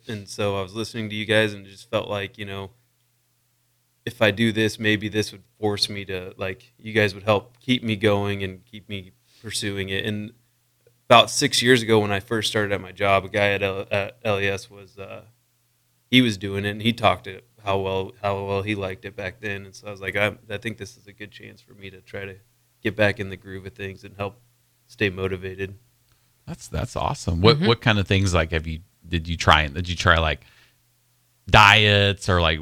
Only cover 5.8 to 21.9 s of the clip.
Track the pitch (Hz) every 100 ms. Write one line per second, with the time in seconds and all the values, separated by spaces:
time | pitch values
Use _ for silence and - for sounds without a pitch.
5.8 | - 101 95 92 92 98 95 92 _ _
6.8 | 110 110 107 95 104 104 - _ - 123
7.8 | 113 104 107 101 101 101 95 92 _ 107
8.8 | 90 101 92 _ _ _ 110 98 107 98
9.8 | 95 95 110 107 107 - _ _ _ _
10.8 | _ _ - 117 107 - 143 - 117 127
11.8 | 110 110 104 101 - 113 104 113 101 98
12.8 | 92 90 101 98 92 104 101 98 98 95
13.8 | 107 104 101 - 113 98 98 98 - 101
14.8 | 95 - 98 104 101 _ _ _ _ _
15.8 | _ _ _ 123 120 98 98 98 104 107
16.8 | 110 117 104 92 - 95 - _ 101 98
17.8 | 95 95 95 - 101 98 98 98 101 101
18.8 | 95 95 101 98 95 - 107 98 98 -
19.8 | 104 98 95 98 104 92 - 104 117 107
20.8 | 98 - 104 - 104 - 104 101 _ 101
21.8 | 98